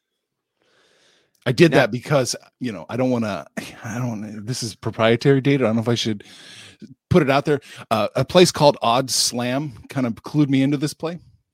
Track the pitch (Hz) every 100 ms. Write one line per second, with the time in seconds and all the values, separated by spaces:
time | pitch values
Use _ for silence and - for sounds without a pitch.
0 | _ _ _ _ _ _ _ _ _ _
1 | _ _ _ _ 120 120 165 143 120 120
2 | - 143 120 - _ - 123 95 78 120
3 | 127 120 107 92 69 - - - 117 113
4 | 123 107 107 107 104 127 113 - 113 104
5 | 113 117 143 139 135 139 117 113 113 117
6 | 113 104 - - - - - - - -
7 | - 180 135 135 147 143 - - - 107
8 | 107 - 131 180 180 - 147 - 113 120
9 | 135 - - 117 123 131 151 113 - 143
10 | 123 110 - 151 143 135 135 143 147 -
11 | 160 175 - _ _